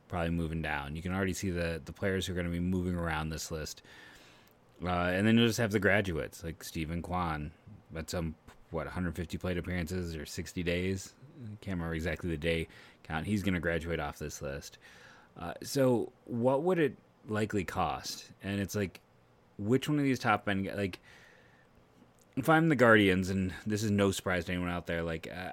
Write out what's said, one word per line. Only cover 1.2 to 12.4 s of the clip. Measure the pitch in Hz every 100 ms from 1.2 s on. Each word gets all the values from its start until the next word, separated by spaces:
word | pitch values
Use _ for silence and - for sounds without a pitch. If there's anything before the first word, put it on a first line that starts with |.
| 98
see | 87 98
the, | 87 82 82
the | 69
players | 82 101 95 92
who |
are | 90
gonna | 87
be | 85
moving | 87 92 90 87
around | 85 78 78
this | 78 -
list. | 80 73 - - - - - - - - _ _ -
Uh, | 85
and | 90 87 90
then | 107 113
you'll | 117
just | 107
have | 117
the | 104
graduates, | 95 98 95 80 58 -
like | 82 80
Steven | - - 78 85
Kwan, | 80 90 87 78 73 - - 107 -
at | 80 80
some, | 92 82 78 - - -
what, | 82 73
hundred | 87 90
fifty | 80 82 90
plate | 90 87
appearances | 82 90 85 92 87 80
or | 76
sixty | - 82 -
days. | 85 87 92 95 - - - -
I | 113 107
can't | - 92
remember | 82
exactly | 82 85 78 90
the |
day | 80